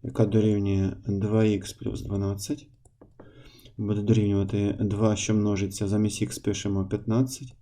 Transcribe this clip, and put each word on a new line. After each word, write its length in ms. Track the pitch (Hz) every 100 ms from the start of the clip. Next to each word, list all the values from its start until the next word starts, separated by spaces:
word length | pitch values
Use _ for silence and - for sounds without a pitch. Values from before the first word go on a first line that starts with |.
яка 240 | - - 107
дорівнює 680 | 110 107 104 101 98 95 - -
два 360 | 101 104 110
х 300 | 110 101 -
плюс 300 | - 120 -
дванадцять, 680 | - 98 98 101 - 147 - _ - _ - _ - - - - - -
буде 260 | 104 101
дорівнювати 760 | 104 110 104 101 98 101 101 101
два, 360 | 104 101 110 104
що 180 | -
множиться, 540 | 107 104 101 98 98 101
замість 360 | 104 107 104
х 140 | 101 -
пишемо 480 | - 101 104 98 95
п'ятнадцять 720 | 104 107 110 131 - 131 -